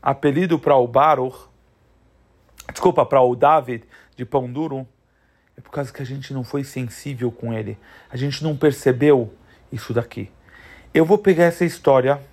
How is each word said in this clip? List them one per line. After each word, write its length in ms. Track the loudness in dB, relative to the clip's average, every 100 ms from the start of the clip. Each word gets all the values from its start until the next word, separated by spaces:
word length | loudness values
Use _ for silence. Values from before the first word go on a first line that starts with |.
apelido 560 | -2 0 0 0 0 0
pra 160 | 2 2
o 120 | 4
Baruch, 480 | 2 4 2 -2 -8 -20 _ _ _ _ _ _ _ _ _ _ _ -20
desculpa, 320 | -2 0 0
pra 160 | 0 2
o 160 | 2 2
David 480 | 2 2 -2 -12 _ _ _ -16
de 80 |
pão 260 | -6 -6 -6
duro, 380 | -8 -8 -8 -12 _ _ _ _ _ _ -20
é 40 |
por 100 | -14
causa 220 | -10 -10
que 80 | -10
a 60 | -12
gente 260 | -12 -10
não 100 | -10
foi 220 | -8 -8
sensível 680 | -8 -10 -10 -10 -14 -6 -6
com 220 | -6 -8
ele. 240 | -6 -8 -12 _ -20 _
A 80 | -8
gente 260 | -6 -4
não 140 | -6 0
percebeu 760 | 0 2 0 2 4 4 0 -10 _ _ _
isso 220 | -16 -6
daqui. 380 | -6 -6 -12 -14 _ _ -20 -20 -20 -4
Eu 100 | 0
vou 140 | 4 4
pegar 260 | 4 4
essa 200 | 2 2
história 560 | -4 0 2 4 4 -2 -6